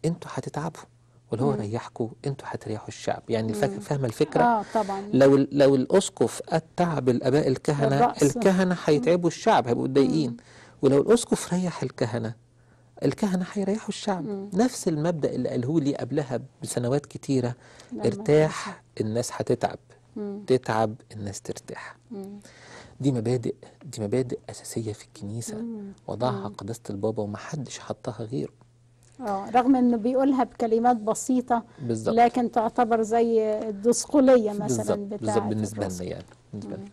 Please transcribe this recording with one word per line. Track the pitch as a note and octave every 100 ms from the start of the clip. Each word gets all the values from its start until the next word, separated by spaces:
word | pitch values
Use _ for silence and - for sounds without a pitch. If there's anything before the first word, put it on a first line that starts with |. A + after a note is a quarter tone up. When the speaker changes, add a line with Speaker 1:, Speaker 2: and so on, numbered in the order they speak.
| D#3+
Speaker 1:
انتوا | E3+ -
هتتعبوا. | - - - E3 - - _ _ _ _
ولو | G#2+ C#3
هو |
Speaker 2:
مم. | C#3
Speaker 1:
ريحكم، | G#2 A2+ - - A2+ - C#3+
انتوا | C#3 -
هتريحوا | - - G#2+ -
الشعب." | - - - -
يعني | A2 A2
الفك-، | A2 C#3
Speaker 2:
مم. | -
Speaker 1:
فاهمة | - C#3+ C3
الفكرة؟ | - D3+ -
Speaker 2:
آه، | A#3+ A3+ G3
طبعًا. | A3 G3 G3 G3+
Speaker 1:
لو | B2+ C#3 C#3
ال-، | C#3
لو | C#3+ C#3 C#3
الأسقف | B2+ F#3+ - - A#2 - -
أتعب | E3 - - F3 D3 B2+
الآباء | B2 C3 C#3 C#3
الكهنة، | C3 - D3 C#3+ C#3
Speaker 2:
الرأس. | A#3+ -
Speaker 1:
الكهنة | C#3+ A#3+ G3+ F#3 F3+ F3 -
هيتعبوا | D3+ B2+ F3
Speaker 2:
مم. | F3
Speaker 1:
الشعب، | - - F#3 A#2+
هيبقوا | A#2+ C3
متضايقين. | C3+ C3+ D#3 C3+
Speaker 2:
مم. | A#2+ - - - -
Speaker 1:
ولو | C3 C#3
الأسقف | - A#3 - - -
ريح | F3 F3+ -
الكهنة، | C3 - A#2+ A#2 A2 - _ _ _ _ _ -
الكهنة | F#3+ - G#3 F3+ F3+
هيريحوا | G#3 F#3+ G#3+ -
الشعب. | - - F#3+ C#3+
Speaker 2:
مم. | G2+ G2
Speaker 1:
نفس | F3+ B3 - -
المبدأ | D#3 D#3+ E3 C3 B2+
اللي | B2
قاله | B2 B2 E3
لي | C#3 C3+
قبلها | B2 C#3 C3 A#2+ C3 _
بسنوات | - - A#2+ C#3 -
كتيرة، | - - C3+ A#2+ A#2+ - - -
Speaker 2:
لما | A3 -
Speaker 1:
"ارتاح، | G3+ A2 D3+ D#3 - -
Speaker 2:
ترتاح. | F#3 _ -
Speaker 1:
الناس | G#2+ A2 B2
هتتعب. | - A2+ B2 F#2+ - _ - _ -
Speaker 2:
مم. | G#3 G3+ G3+
Speaker 1:
تتعب، | B2+ - A2 A2 A2 -
الناس | G#2+ G2+ G2+
ترتاح." | - - - - - - _
Speaker 2:
مم. | G#3 G3 G3+ - - - - - -
Speaker 1:
دي | C3
مبادئ، | B2 A2 B2+ A#2 - - _ D3
دي | A#2
مبادئ | G#2 B2 B2+ - -
أساسية | - - - A2
في | G#2 -
الكنيسة. | - G2+ A2+ A#2 G#3+
Speaker 2:
مم. | A#3 A3 G3+ F#3+ -
Speaker 1:
وضعها | G#2 B2 G2 G2
Speaker 2:
مم. | G#2
Speaker 1:
قداسة | G2 A2+ -
البابا، | G2+ G#2+ A2+
ومحدش | G#2 G#2 - D#3 B2 -
حطها | - G#2 - G2+
غيره. | A2 A#2+ - _ _ _ _ _ _ -
Speaker 2:
آه، | A#3+ G3 G3
رغم | A#3 B3 C4
إنه | B3 A#3
بيقولها | G#3+ B3+ C4+ C4
بكلمات | B3 - A#3 A3+ A#3 A#3+
بسيطة، | G#3+ G#3 - B3+ B3 A#3 A#3 -
Speaker 1:
بالظبط. | B2 A2+ A2 A3+
Speaker 2:
لكن | A#3+ B3 A#3+
تعتبر | B3 A3 - A#3+ A3+
زي | G#3+ A#3 A#3 A3+ G#3+ G#3+ A3
الدسقلية | G3+ G#3+ A#3 - D4 C4 B3 G#3
مثلًا | G#3 G#3
Speaker 1:
بالظبط، | A#2+ G#2 G2+
Speaker 2:
بتاعة | G2+ G#2
Speaker 1:
بالظبط، | G#2+ G#2+
بالنسبة | G#2+ G#2+ G#2 G#2
لنا | G2+
Speaker 2:
الأسقف. | F2+ F2+
Speaker 1:
يعني، | E2 - - _
بالنسبة | G#2+ G2+ G2
لنا. | G2+